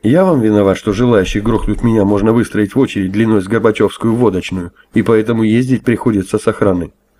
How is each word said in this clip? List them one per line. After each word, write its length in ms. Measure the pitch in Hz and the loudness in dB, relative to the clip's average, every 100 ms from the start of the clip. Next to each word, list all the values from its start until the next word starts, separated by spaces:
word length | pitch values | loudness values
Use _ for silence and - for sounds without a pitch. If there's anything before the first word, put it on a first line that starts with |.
Я 220 | 107 160 | 2 2
вам 160 | 185 147 | 2 2
виноват, 380 | 110 104 98 92 | 2 2 2 0
что 160 | - | -2
желающих 500 | 101 123 110 92 107 | 0 2 2 0 -2
грохнуть 400 | 110 110 - 104 | -2 -2 -2 -2
меня 220 | 120 113 | 0 2
можно 260 | 98 104 110 | 2 2 2
выстроить 420 | 117 110 104 101 | 0 0 -2 -2
в 60 | 135 | 0
очередь 320 | 120 101 92 | -2 -2 -4
длиной 300 | 104 113 110 | -2 0 0
с 60 | 92 | -2
Горбачевскую 680 | 113 110 104 104 - 113 | 0 0 2 -2 0 -2
водочную, 560 | 117 117 90 - 92 87 _ _ | 0 0 0 -6 -8 -10 _ _
и 80 | - | -2
поэтому 420 | 101 110 110 113 | 2 0 0 -2
ездить 400 | 110 117 131 123 | 0 0 0 -2
приходится 540 | - 113 123 104 92 107 | 0 0 0 -2 -2 -2
с 100 | - | -2
охраной. 460 | - 101 90 82 _ _ | 0 0 0 -6 _ _